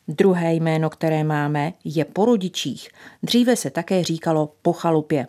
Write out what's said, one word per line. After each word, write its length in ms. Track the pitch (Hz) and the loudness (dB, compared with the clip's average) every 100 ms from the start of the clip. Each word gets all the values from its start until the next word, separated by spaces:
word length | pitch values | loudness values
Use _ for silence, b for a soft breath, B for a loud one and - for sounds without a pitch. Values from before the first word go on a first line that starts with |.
| - | -12
Druhé 460 | 151 190 175 165 | 2 2 4 2
jméno, 360 | 165 160 160 156 | 0 0 0 -2
které 340 | - 160 156 | -2 -2 0
máme, 500 | 156 151 147 151 151 - | 0 0 0 -2 -2 -6
je 220 | 160 156 147 | -6 -4 -2
po 200 | 180 233 | 0 2
rodičích. 640 | 226 180 - 143 110 - B B B | 2 -2 -6 -8 -8 -14 B B B
Dříve 320 | - 240 247 233 | 0 2 4 2
se 140 | - | -2
také 340 | 170 170 185 | -6 -2 -2
říkalo 500 | 165 160 170 156 147 _ | 0 -2 0 0 0 _
po 120 | 170 | -2
chalupě. 540 | 170 170 156 151 147 | 0 0 0 0 -2